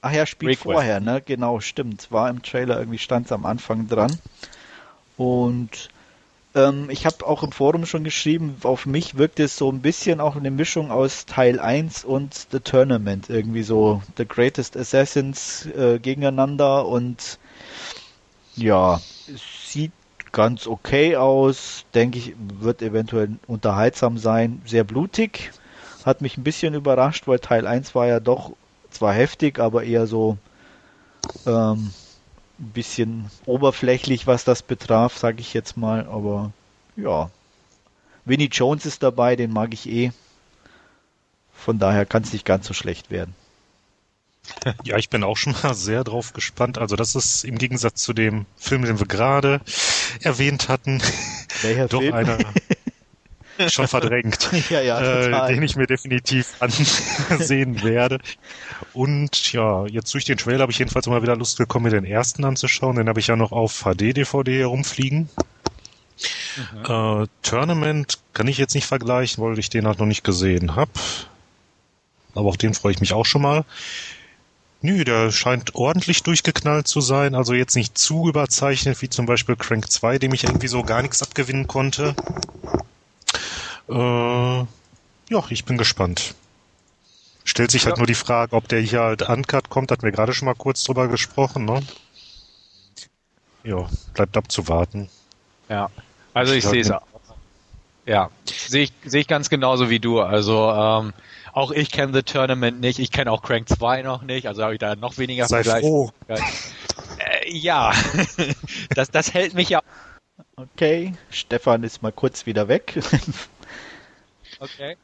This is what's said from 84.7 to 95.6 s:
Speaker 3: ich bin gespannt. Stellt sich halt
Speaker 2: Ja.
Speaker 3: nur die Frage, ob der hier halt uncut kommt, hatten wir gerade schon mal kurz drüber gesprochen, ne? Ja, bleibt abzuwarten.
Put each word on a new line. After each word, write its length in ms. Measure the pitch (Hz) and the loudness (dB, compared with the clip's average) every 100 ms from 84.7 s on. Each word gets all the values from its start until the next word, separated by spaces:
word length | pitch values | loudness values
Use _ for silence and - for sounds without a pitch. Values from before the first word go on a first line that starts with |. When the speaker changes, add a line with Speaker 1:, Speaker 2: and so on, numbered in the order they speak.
| - _ _ _ _ - 220 - | -8 _ _ _ _ -2 -2 -2
Speaker 3:
ich 140 | 117 - | -6 -2
bin 120 | 123 | 0
gespannt. 580 | 110 - 90 87 - - _ _ _ _ _ _ _ _ _ _ - | 2 2 0 0 -6 -10 _ _ _ _ _ _ _ _ _ _ -4
Stellt 260 | - 120 | 0 2
sich 140 | 135 - | 4 2
halt 100 | - | 2
Speaker 2:
Ja. 40 | |
Speaker 3:
nur 80 | 120 | 2
die 60 | |
Frage, 420 | 117 - 120 117 113 | 2 2 0 2 0
ob 120 | - | 2
der 140 | 117 | 0
hier 200 | 110 120 | 2 2
halt 200 | 113 110 | 2 0
uncut 480 | - 120 139 139 - | 0 0 2 -2 0
kommt, 220 | - 131 | -4 0
hatten 120 | 123 | 0
wir 80 | 113 | 0
gerade 220 | 101 110 | 2 0
schon 120 | 123 131 | 0 -2
mal 80 | 123 | -2
kurz 280 | 135 131 | -2 -2
drüber 240 | - 131 127 | -2 0 0
gesprochen, 560 | 117 - - 135 - 107 | 0 -2 0 0 0 -2
ne? 160 | 127 135 - _ - - - - _ _ _ _ - - _ _ _ _ _ | -2 -4 -14 _ -20 -20 -20 -20 _ _ _ _ -20 -20 _ _ _ _ _
Ja, 240 | 113 92 87 - - | -4 -4 -2 -6 -8
bleibt 220 | - 101 - | -2 0 0
abzuwarten. 720 | - - 87 82 87 101 98 _ _ _ _ _ | -2 -6 0 0 0 -4 -10 _ _ _ _ _